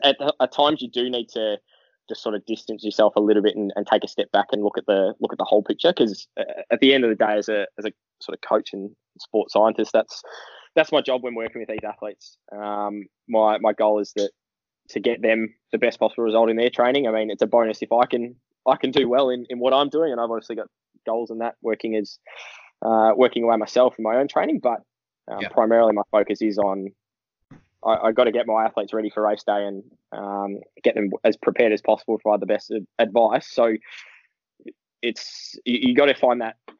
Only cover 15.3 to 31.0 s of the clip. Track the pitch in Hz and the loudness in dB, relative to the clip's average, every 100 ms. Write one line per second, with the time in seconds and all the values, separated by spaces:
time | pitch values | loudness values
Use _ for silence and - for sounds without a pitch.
15.3 | 113 110 _ _ 113 120 - 110 - 117 | 0 0 _ _ -2 -2 0 -2 0 0
16.3 | 110 113 113 123 - 120 139 127 110 110 | 4 4 4 0 2 2 2 0 0 -2
17.3 | 101 113 120 113 107 113 117 123 123 120 | -2 2 2 2 -2 -2 2 2 0 -4
18.3 | 123 _ _ - 131 135 135 123 123 131 | -12 _ _ 0 0 2 2 2 2 2
19.3 | 127 123 123 127 131 143 147 160 120 117 | -2 -6 -2 2 2 2 0 -2 -2 -4
20.3 | 113 - 113 - _ _ _ - 113 113 | -6 -8 -10 -10 _ _ _ -6 -4 -4
21.3 | 113 117 - 117 107 117 110 101 - - | -6 -8 -6 -4 -4 -2 -2 -4 -10 -20
22.3 | - - - - - 113 113 110 110 127 | -20 -20 -20 -20 -8 0 4 4 6 4
23.3 | 120 117 113 107 123 127 - 110 120 143 | 4 0 0 0 2 2 2 -2 0 0
24.3 | - 214 302 - 147 _ _ _ _ - | -2 -2 -2 -2 -4 _ _ _ _ -14
25.3 | 104 107 - 110 117 113 107 - 107 101 | -10 -4 2 4 6 4 2 0 0 0
26.3 | 101 110 101 101 98 98 _ _ _ _ | 0 -2 0 0 -2 -8 _ _ _ _
27.3 | _ _ - _ _ 113 110 113 113 123 | _ _ -20 _ _ 0 0 2 2 2
28.3 | 113 117 110 110 - 101 110 107 - 107 | 2 0 0 0 -2 -6 -4 -4 -2 -2
29.3 | 104 - 104 101 98 101 _ _ 107 101 | -2 -2 -2 -2 -8 -14 _ _ -14 -10
30.3 | 101 101 101 - _ - 113 | -8 -8 -8 -14 _ -2 0